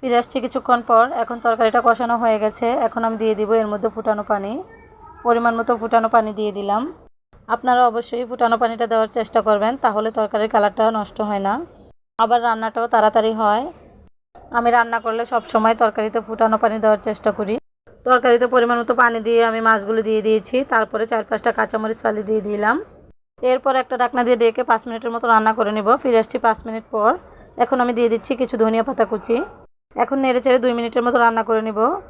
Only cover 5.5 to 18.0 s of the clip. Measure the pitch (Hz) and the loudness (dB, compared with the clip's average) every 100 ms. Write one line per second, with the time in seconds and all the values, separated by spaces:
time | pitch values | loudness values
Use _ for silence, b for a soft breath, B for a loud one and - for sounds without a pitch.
5.5 | 233 233 240 220 226 226 233 220 208 214 | -2 -2 -2 2 0 4 2 2 -2 -6
6.5 | 196 202 208 277 - - _ _ - - | -4 -2 -2 -2 -10 -20 _ _ -20 -6
7.5 | 233 254 247 247 226 233 240 240 247 233 | -4 0 4 4 2 -6 -8 -8 -2 0
8.5 | 226 233 226 233 226 220 - 220 - 208 | 2 0 -2 -2 0 0 -2 -2 0 2
9.5 | 208 214 269 254 208 214 220 214 214 220 | 2 0 0 -2 0 -4 -2 -2 -2 0
10.5 | 220 208 202 220 220 202 - 208 202 196 | 2 0 2 0 0 -6 -6 -4 -2 -2
11.5 | 226 339 - - _ _ _ 226 240 233 | -4 -6 -16 -20 _ _ _ 0 2 0
12.5 | 220 220 226 233 233 214 208 220 220 214 | -2 -4 -4 0 2 4 4 0 0 0
13.5 | 208 294 - - - - _ _ - - | 0 -2 -12 -20 -20 -20 _ _ -20 -6
14.5 | 240 233 233 233 233 226 226 233 240 220 | -2 2 2 2 -2 -4 -4 -2 -4 -2
15.5 | 226 220 226 226 208 214 220 220 220 226 | 0 2 2 0 0 -4 -4 -6 -2 0
16.5 | 220 226 220 214 214 226 208 - 202 202 | 2 0 0 2 2 0 -4 -4 -2 -4
17.5 | 226 _ _ _ - | -4 _ _ _ -10